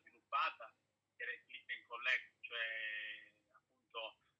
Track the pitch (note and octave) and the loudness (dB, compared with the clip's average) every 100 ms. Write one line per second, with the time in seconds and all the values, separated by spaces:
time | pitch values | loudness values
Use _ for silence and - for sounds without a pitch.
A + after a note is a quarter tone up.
0 | - A#2+ _ C#3+ D#3 - - - _ _ | -10 -20 _ 4 4 2 -8 -16 _ _
1 | _ - A#4+ A#4 - - - - - - | _ -6 -4 -4 -8 -10 -6 -6 -4 -2
2 | - - - - - A#2+ A2+ A2+ A2 A2 | 4 4 2 -12 -6 -2 -2 -2 -4 -4
3 | A2+ A2+ - - _ - _ _ _ - | -4 -8 -12 -20 _ -20 _ _ _ -6
4 | C#3 - _ | -6 -8 _